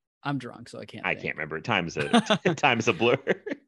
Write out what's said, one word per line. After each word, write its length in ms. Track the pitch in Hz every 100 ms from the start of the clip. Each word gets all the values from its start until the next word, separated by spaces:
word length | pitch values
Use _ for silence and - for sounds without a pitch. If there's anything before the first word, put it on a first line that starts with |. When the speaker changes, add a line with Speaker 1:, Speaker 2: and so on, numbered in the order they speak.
| _ _
Speaker 1:
I'm 160 | 143 139
drunk, 280 | 120 - -
so 120 | -
I 60 | 110
can't 200 | - 92
Speaker 2:
I 60 |
Speaker 1:
think. 100 | -
Speaker 2:
can't 120 | 78 76
remember. 220 | 78 80
Time's 340 | 87 101 85 -
a, 120 | 143
<laughs> 460 | 233 - 202 190 160
time's 320 | 139 117 113
a 60 |
blur. 240 | 90 117 135
<laughs> 100 | - - 415 -